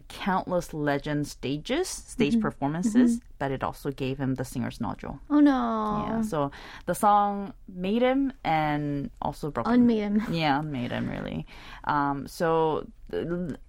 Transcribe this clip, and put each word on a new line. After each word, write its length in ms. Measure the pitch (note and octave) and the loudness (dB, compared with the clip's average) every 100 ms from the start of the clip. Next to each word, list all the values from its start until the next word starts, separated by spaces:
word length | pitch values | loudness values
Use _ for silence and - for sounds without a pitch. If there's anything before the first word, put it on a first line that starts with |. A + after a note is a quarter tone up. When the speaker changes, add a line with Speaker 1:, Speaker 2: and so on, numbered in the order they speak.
| - | -8
Speaker 1:
countless 640 | - - F#3+ - F3 - | -6 0 0 0 -2 -2
legend 540 | D#3+ D3 C#3+ D3+ D3 C#3+ | -2 0 0 0 -2 -4
stages, 600 | - B2 D3 D#3 C#4 F#4 | -6 -6 -4 -2 -2 -2
stage 460 | - - - C#3+ | -6 -8 0 2
Speaker 2:
Mm-hmm. 80 | A#3 | 2
Speaker 1:
performances, 760 | G#3+ - C#3 E3 G#3+ A3 B3 A#3 | 0 -2 -2 0 2 4 6 4
Speaker 2:
Mm-hmm. 160 | - - | -4 -6
Speaker 1:
but 120 | C#3 | -4
it 120 | C3 | -2
also 280 | F#2+ - D3 | -4 -4 -6
gave 260 | C#3 C3 C3+ | -4 -4 -2
him 180 | C3 B2+ | -2 -2
the 80 | |
singer's 380 | C3 C3 A2+ - | -4 -4 -6 -4
nodule. 380 | G#2 - - - - | -6 -6 -10 -12 0
Speaker 2:
Oh, 100 | D4 | 6
no. 680 | D4 C4 A#3+ A3 G#3+ G#3 G#3+ | 6 6 2 0 0 -2 -2
Speaker 1:
Yeah, 120 | A3+ | -2
so 280 | A3 D#3+ C#4+ - - - - | 0 0 -2 -4 -14 -8 -6
the 80 | F3 | 2
song 580 | G#3 G#3 G3+ G3+ G3 - - | 6 6 4 0 -6 -12 -16
made 320 | F3+ F#3 A3+ | -6 -2 4
him 320 | B3+ C4+ C4+ - | 4 4 0 -2
and 680 | - D#3 D3+ D3 D3 C#3+ - - | 0 2 2 0 0 -2 -6 -6
also 280 | - C#3 D#3 | -6 -4 -4
broke 160 | - G#3 | -2 2
him. 60 | B3 A#3+ | 6 6
Speaker 2:
Unmade 160 | A3 | 4
him. 200 | G#3 G#3 G#3+ | 2 0 0
Speaker 1:
Yeah, 280 | E3 D#3 C3+ | 0 2 2
unmade 320 | D#3 C3+ A#2+ | 0 -4 -4
him, 160 | A#2 B2 | -4 -4
really. 360 | - - D#3+ D#3 - - - - | -4 -6 -8 -10 -14 -18 -8 -2
Um, 420 | D3 C#3+ C#3+ - | 0 0 -2 -6
so 600 | - E3+ E3 D#3+ C#3 - - - | -2 2 4 2 0 -4 -14 -8
the, 460 | - C#3+ F3 F3+ - | -6 -4 -4 -6 -8